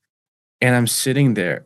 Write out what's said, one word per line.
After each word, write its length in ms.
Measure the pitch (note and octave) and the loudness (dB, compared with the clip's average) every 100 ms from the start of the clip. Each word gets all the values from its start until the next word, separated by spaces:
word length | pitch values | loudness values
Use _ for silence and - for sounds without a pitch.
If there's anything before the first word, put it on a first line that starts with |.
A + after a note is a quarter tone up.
| _ _ _ _ _ _ | _ _ _ _ _ _
And 140 | B2 B2 | 0 2
I'm 100 | A2+ | 0
sitting 480 | - C3+ C3 C#3 | -2 -2 0 2
there 320 | G#2 F2 C#2 | 2 -2 -6